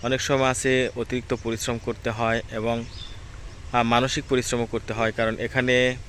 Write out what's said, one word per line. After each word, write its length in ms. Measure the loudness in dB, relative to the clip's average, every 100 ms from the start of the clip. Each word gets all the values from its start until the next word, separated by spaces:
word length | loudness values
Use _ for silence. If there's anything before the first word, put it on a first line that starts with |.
অনেক 180 | 0 0
সময় 280 | 2 4 4
আছে 400 | 2 2 4 2 -2
অতিরিক্ত 380 | -4 -4 -2 -4
পরিশ্রম 340 | -2 -4 -2 -4 -4
করতে 240 | -4 -4
হয় 320 | 0 2 0 -2
এবং, 320 | -4 -2 -2 -4 -10 -12 -12 -14 -14 -14 -12 -2
আহ, 100 | 0
মানসিক 400 | 4 4 4 -2 0
পরিশ্রমও 360 | 0 2 -2 -2
করতে 280 | -4 -4
হয়, 180 | 0 0
কারণ 240 | 2 0 0
এখানে 560 | -2 0 4 6 4 0